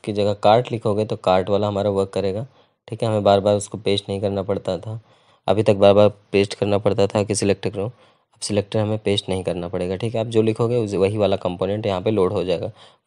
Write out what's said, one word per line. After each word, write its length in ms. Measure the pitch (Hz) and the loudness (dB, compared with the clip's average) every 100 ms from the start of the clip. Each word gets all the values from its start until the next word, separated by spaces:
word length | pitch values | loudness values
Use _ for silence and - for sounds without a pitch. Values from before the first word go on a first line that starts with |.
की 80 | - | -8
जगह 220 | 104 104 101 | -2 -2 2
कार्ट 280 | 104 110 123 | 4 4 2
लिखोगे 320 | 113 110 104 | -4 -2 -2
तो 120 | 107 104 | -2 -4
कार्ट 300 | - 92 95 | 0 0 2
वाला 180 | 101 104 | 0 0
हमारा 220 | 101 104 | -2 0
वर्क 200 | 98 98 | 0 -2
करेगा, 360 | 98 98 95 131 _ _ _ - | -2 -4 -4 -8 _ _ _ -14
ठीक 140 | 110 | -6
है। 60 | 113 | -2
हमें 140 | 107 | 2
बार 180 | 101 101 | 4 4
बार 160 | 98 104 | 4 0
उसको 220 | 98 98 | -2 -6
पेस्ट 300 | 98 101 - | -2 -2 -2
नहीं 120 | 98 | -6
करना 220 | 101 98 | -4 -4
पड़ता 340 | 95 98 - 90 | -4 -6 -6 -6
था, 200 | 107 110 - _ _ _ - | -8 -12 -14 _ _ _ 0
अभी 140 | 98 | 2
तक 140 | 110 98 | 2 6
बार 160 | 101 | 6
बार 140 | 101 104 - _ | 8 6 2 _
पेस्ट 220 | 101 101 | 0 0
करना 240 | - 101 101 | -2 -2 0
पड़ता 280 | 101 98 101 | 0 0 0
था 160 | 107 | 0
कि 120 | 101 | -2
सिलेक्ट 340 | 101 101 95 98 | 0 0 0 -4
करो, 180 | 98 104 | -6 -8
अब 540 | - _ _ _ _ | -10 _ _ _ _
सिलेक्टर 360 | - 101 98 113 | -4 -4 -2 -2
हमें 200 | 107 107 | -2 -2
पेस्ट 280 | 101 101 - | -2 -2 -2
नहीं 160 | 95 | -4
करना 240 | 92 87 87 | -4 -4 -6
पड़ेगा, 280 | 90 90 95 | -6 -4 -4
ठीक 180 | 117 | -4
है। 60 | 113 | -4
आप 60 | 117 | -2
जो 140 | 113 | 0
लिखोगे 340 | 110 110 120 123 | 0 0 0 0
उस, 180 | 107 | -2
वही 240 | 98 98 107 | 0 0 2
वाला 180 | 98 95 | 0 0
कंपोनेंट 480 | - 90 95 104 107 | -4 -4 -4 -4 -4
यहाँ 140 | 92 | -4
पे 80 | 98 | -2
लोड 220 | 107 92 | 0 0
हो 120 | 101 | 0
जाएगा। 260 | 90 85 - - - _ | -2 -4 -4 -10 -20 _